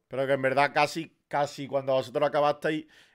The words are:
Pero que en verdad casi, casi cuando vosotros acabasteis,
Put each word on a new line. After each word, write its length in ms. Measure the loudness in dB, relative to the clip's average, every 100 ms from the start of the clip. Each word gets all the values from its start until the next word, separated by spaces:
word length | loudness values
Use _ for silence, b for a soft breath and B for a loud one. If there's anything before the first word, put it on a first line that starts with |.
| _
Pero 180 | -4 0
que 60 |
en 80 | 0
verdad 300 | 2 2 2
casi, 440 | 2 0 -2 -10 _ _
casi 400 | -2 -2 -6 -6
cuando 260 | -4 0
vosotros 340 | 0 0 0 0
acabasteis, 580 | 2 2 0 -2 -4 -6 b b